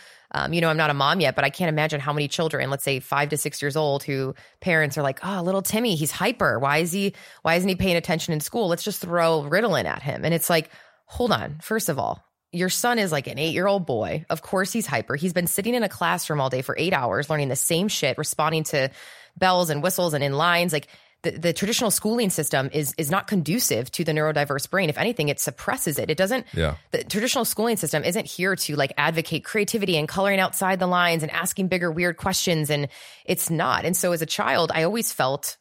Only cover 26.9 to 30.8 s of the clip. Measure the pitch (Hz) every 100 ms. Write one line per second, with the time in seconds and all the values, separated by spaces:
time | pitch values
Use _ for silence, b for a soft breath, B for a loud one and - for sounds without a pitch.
26.9 | 135 - 208 247 262 226 - 233 220 156
27.9 | 156 170 214 - - 185 185 - 147 139
28.9 | - 147 165 156 151 - 220 202 226 190
29.9 | 160 151 190 196 196 185 - 190 190